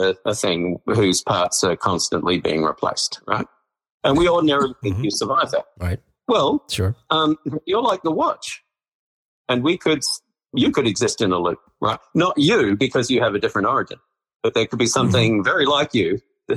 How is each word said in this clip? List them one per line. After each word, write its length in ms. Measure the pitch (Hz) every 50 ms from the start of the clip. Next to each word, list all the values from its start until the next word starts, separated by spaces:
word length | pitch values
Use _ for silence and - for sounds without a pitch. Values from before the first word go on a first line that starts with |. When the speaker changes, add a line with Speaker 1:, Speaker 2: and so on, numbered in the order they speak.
| 95 95
Speaker 1:
a, 40 | 92 - -
a 100 | 113 104
thing 420 | - - 101 87 85 87 87 87 - -
whose 360 | - 110 113 104 92 90 - -
parts 400 | - 107 92 90 90 - - -
are 120 | 92 85
constantly 640 | - - 101 92 85 - - - 85 76 85 90 82
being 240 | - - 80 80 78
replaced, 560 | 78 76 - - - - - - - - - -
right? 200 | - 101 104 98 - _ _ _ _ _ _ _ _ _ _ -
And 120 | 135 139
we 120 | 156 175 175
ordinarily 460 | 170 175 160 151 139 143 139 131 127 - -
think 120 | 107 92
Speaker 2:
Mm-hmm. 80 | 107 131
Speaker 1:
you 60 | -
survive 380 | 98 - 117 104 135 165 151 -
that. 140 | - - - _ _ -
Speaker 3:
Right. 200 | 87 87 92 - _ _ _ _ -
Speaker 1:
Well, 360 | - 240 202 139 147 269 294 _ -
Speaker 3:
Sure. 260 | - - 92 95 120 _ _ -
Speaker 1:
um, 280 | 156 160 160 156 156 - - 135 139 156 -
you're 160 | - 190 226
like 220 | 262 233 190 180 -
the 80 | 165
watch, 520 | 156 208 311 320 - - - - - - _ _ _ _ _ _ _ _ _ _ _ _ _ _ _ _ _ -
and 120 | 127 123 123
we 140 | 156 175
could, 260 | 180 - 165 156 135 - - - - _ _ _ _ _ _ -
you 180 | - - -
could 160 | - 156 131
exist 320 | 117 98 - 120 104 - -
in 120 | 117 95 90
a 40 | 87
loop, 200 | 87 87 82 - _ _ _ -
right? 180 | - 104 123 - _ _ -
Not 240 | 160 170 185 -
you, 400 | 151 143 165 233 208 131 101 101
because 320 | 104 135 120 - 117 113 -
you 120 | 131 113
have 120 | 120 110 101
a 40 | 104
different 280 | 110 104 - 104 98
origin, 300 | 110 135 123 95 - - - _ _ _ _ _ _ _ _ -
but 100 | 110 -
there 140 | 117 110
could 120 | - - 110
be 60 | 117
something 540 | 113 - 135 127 - - 127 113 110 113 104
Speaker 2:
Mm-hmm. 40 | 92
Speaker 1:
very 220 | 123 170 185 143
like 280 | 135 147 143 151 - -
you 240 | 117 90 82 95 - _ _ _ _ _ - -